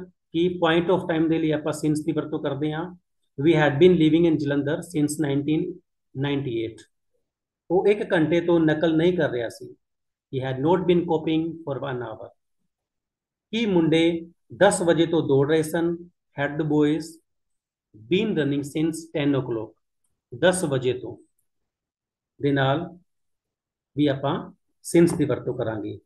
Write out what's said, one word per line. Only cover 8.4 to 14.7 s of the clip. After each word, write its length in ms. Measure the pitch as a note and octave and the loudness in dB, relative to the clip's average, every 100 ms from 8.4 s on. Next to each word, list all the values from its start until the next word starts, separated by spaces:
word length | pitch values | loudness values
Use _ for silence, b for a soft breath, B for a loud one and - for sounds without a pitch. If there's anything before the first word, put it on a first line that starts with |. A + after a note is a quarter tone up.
ਤੋਂ 200 | E3+ E3+ | 2 2
ਨਕਲ 360 | D#3+ D3+ E3+ D#3 | 2 2 2 2
ਨਹੀਂ 200 | E3+ F3+ | 2 2
ਕਰ 140 | C#3 | 0
ਰਿਹਾ 180 | A#2+ A2+ | -2 -6
ਸੀ। 260 | - B2 - _ _ _ _ _ | -8 -18 -20 _ _ _ _ _
He 80 | C3+ C3 | -6 -6
had 120 | B2+ | -2
not 160 | C#3+ F3+ | 2 2
been 240 | E3 F3 D#3+ | 4 2 2
copying 320 | D#3+ D#3+ D#3+ | -2 0 -2
for 320 | E3 D#3 - C3 | -2 -6 -8 -8
one 240 | C#3 B2 | -6 -8
hour। 260 | A2+ G#2+ G#2 - _ _ _ _ _ _ _ _ _ _ _ | -10 -12 -16 -20 _ _ _ _ _ _ _ _ _ _ _
ਕੀ 160 | A3 A3+ | -4 0
ਮੁੰਡੇ 640 | F3 D#3+ D#3+ E3 E3+ - _ _ A#2 | 2 2 2 2 0 -8 _ _ 2
ਦਸ 260 | F#3+ | 4